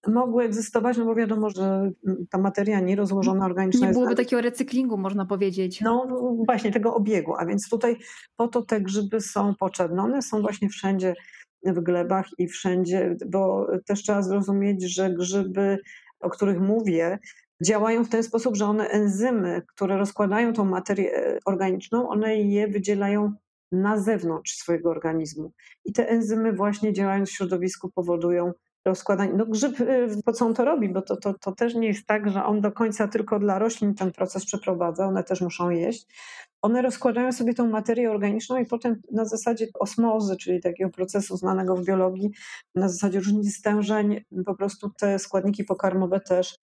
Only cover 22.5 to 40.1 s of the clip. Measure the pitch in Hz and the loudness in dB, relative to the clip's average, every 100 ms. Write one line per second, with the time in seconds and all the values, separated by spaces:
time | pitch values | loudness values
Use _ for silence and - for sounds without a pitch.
22.5 | 202 208 202 190 202 202 208 208 208 _ | 2 0 0 0 0 2 2 0 -4 _
23.5 | _ _ 185 202 214 196 214 165 160 - | _ _ 0 2 2 2 0 0 -4 -6
24.5 | - - 170 170 160 165 160 156 151 165 | -10 -2 0 0 -2 -2 -2 -4 -8 -12
25.5 | _ - - - 208 233 233 208 220 226 | _ -20 -14 -4 -2 2 0 2 0 0
26.5 | 190 208 208 214 190 196 196 190 - 185 | 0 0 0 -2 0 0 0 -2 -4 -2
27.5 | 180 180 - 185 - 175 175 175 175 175 | -2 -2 -4 -8 -4 -2 0 2 2 0
28.5 | 175 _ _ - 185 - 190 196 196 226 | -4 _ _ -2 0 0 0 2 0 0
29.5 | 214 269 240 233 262 240 208 233 226 233 | 0 -2 0 2 2 2 0 -2 2 2
30.5 | 226 254 320 202 185 190 196 202 196 - | 2 2 2 0 -2 -4 -4 -2 -4 -6
31.5 | 190 233 233 220 202 - 214 208 190 - | -2 -2 0 0 -2 -2 0 0 0 0
32.5 | 214 208 208 226 208 208 220 214 208 202 | 0 0 0 -2 0 -2 -2 0 0 2
33.5 | 190 226 226 202 202 185 - 185 190 - | 2 0 0 -2 0 -4 -2 -4 -4 -6
34.5 | 202 196 170 175 165 196 190 180 185 180 | -4 -2 -2 -2 0 0 -2 -2 -2 -2
35.5 | - 175 170 170 233 _ - - - - | -2 0 0 0 -4 _ -20 -20 -20 -20
36.5 | _ 208 240 247 233 254 233 254 247 233 | _ 0 2 0 0 0 0 -2 0 -2
37.5 | 240 233 220 220 233 233 208 202 214 - | 0 0 0 0 0 0 0 0 -2 -2
38.5 | 254 247 233 240 220 - 214 220 220 240 | -2 -2 -2 -2 -4 -4 -4 -2 -2 -2
39.5 | 220 226 - 202 - 233 | -2 -4 -4 -2 2 2